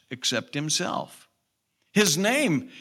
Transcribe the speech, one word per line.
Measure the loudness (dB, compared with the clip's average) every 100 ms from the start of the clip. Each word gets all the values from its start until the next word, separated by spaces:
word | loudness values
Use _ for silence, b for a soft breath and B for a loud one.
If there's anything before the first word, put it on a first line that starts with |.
| _
except | -6 -4 -4 -4
himself." | -6 -4 -2 -2 -4 -6 -14 -20 _ _ _ _ _ _
His | 2 2 2
name | 2 2 2 0 -2 B